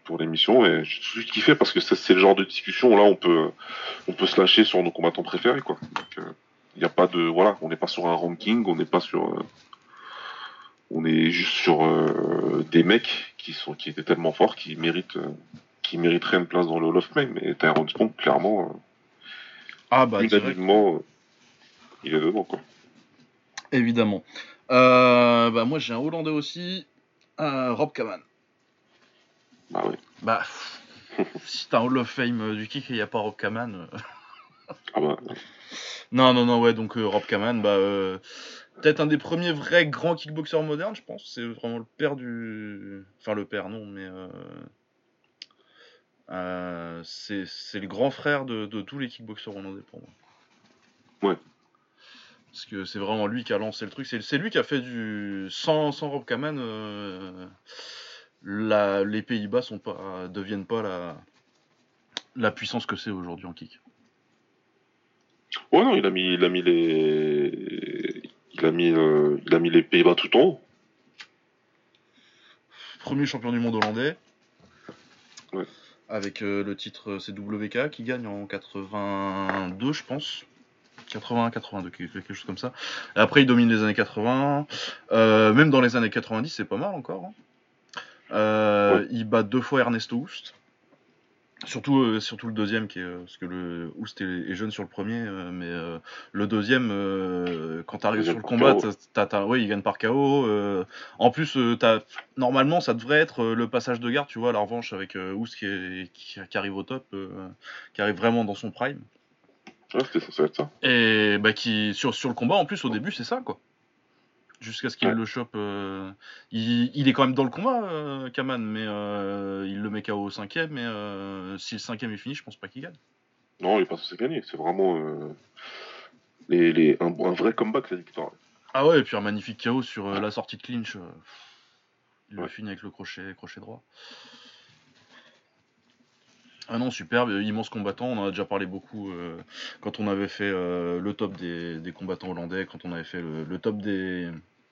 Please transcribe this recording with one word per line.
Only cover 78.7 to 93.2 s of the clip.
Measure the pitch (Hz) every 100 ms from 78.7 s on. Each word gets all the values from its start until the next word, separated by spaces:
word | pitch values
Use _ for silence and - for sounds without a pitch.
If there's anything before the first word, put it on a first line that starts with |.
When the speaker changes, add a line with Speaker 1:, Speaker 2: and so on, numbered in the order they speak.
| 101 95 104 101 98 98 95 95 95 92 95 127
Speaker 2:
je | 151
pense. | - 139 - - - _ _ _ _ - -
Quatre-vingt-un, | 110 - 120 117
quatre-vingt-deux, | 117 - 101 90
quelque, | - 87
quelque | 98 -
chose | 98
comme | - 92
ça. | 127 - - - - 101
Et |
après, | 110 143
il | 131
domine | 120 117
les | 110
années | 107
quatre-vingts. | 104 104 - 113 131 139 143 147 - - - -
Euh, | 113 110 110 110
même | 113 156
dans | 135
les | 123
années | 123 113
quatre-vingt-dix, | 117 - 110 147
c'est | -
pas | 104 107
mal | 190
encore, | 175 - 95 185
hein. | - _ _ _ _ _ - - _ -
Euh, | 107 107 107 107 104 101 101
Speaker 1:
Ouais. | 101
Speaker 2:
il | 120
bat | 110 113
deux | 107 127
fois | 120 139
Ernesto | 120 113 - 120
Hoost. | 170 - - - _ _ _ _ _ _ _ _ _ _ -
Surtout, | 117 143 135
euh, | 120 110
surtout | - 110 117
le |
deuxième, | 110 104 110 110
qui | 92
est, |
euh, | 90
parce | 90